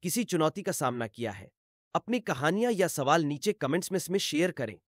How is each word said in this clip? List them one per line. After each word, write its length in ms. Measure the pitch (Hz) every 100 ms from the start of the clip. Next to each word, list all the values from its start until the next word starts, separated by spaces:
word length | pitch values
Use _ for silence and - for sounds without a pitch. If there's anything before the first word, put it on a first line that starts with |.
किसी 220 | 190 226
चुनौती 380 | 226 175 156 156
का 100 | 190
सामना 340 | 175 135 123 113
किया 260 | - 113
है? 200 | 101 98 _ _ _ _
अपनी 260 | 170 - 240
कहानियां 520 | 196 147 147 185 240
या 160 | 214 180
सवाल 340 | - 135 160
नीचे 300 | 147 147 202
कमेंट्स 400 | 202 135 160 175
में 40 | 185
इसमें 220 | 160 190
शेयर 320 | - 151 180
करें। 300 | 165 117 95